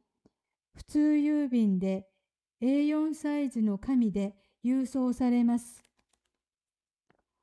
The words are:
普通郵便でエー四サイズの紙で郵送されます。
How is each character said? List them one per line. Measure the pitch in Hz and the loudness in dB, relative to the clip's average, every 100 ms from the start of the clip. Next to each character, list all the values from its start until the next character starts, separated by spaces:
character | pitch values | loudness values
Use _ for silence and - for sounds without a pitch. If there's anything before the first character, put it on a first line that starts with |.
| _ _ _ _ _ _ _ | _ _ _ _ _ _ _
普 | - | -20
通 | - 302 | -4 0
郵 | 302 302 294 294 277 | 2 2 2 0 0
便 | 240 208 185 | 2 2 2
で | 190 190 - _ _ _ _ - | -2 -4 -8 _ _ _ _ -4
エ | |
ー | 247 285 294 | 0 2 2
四 | 302 311 | 0 -2
サ | 285 294 294 | -4 -4 -2
イ | 277 | -2
ズ | 233 | -2
の | 214 196 | -2 -2
紙 | 233 262 220 | -2 0 0
で | 202 202 - _ _ | 0 -6 -8 _ _
郵 | 240 262 | -2 -2
送 | 247 269 254 | -2 -2 -2
さ | 240 247 | 0 2
れ | 240 | 2
ま | 233 240 | 2 0
す。 | - - _ _ _ _ _ _ _ _ _ _ _ _ _ _ _ _ | -4 -20 _ _ _ _ _ _ _ _ _ _ _ _ _ _ _ _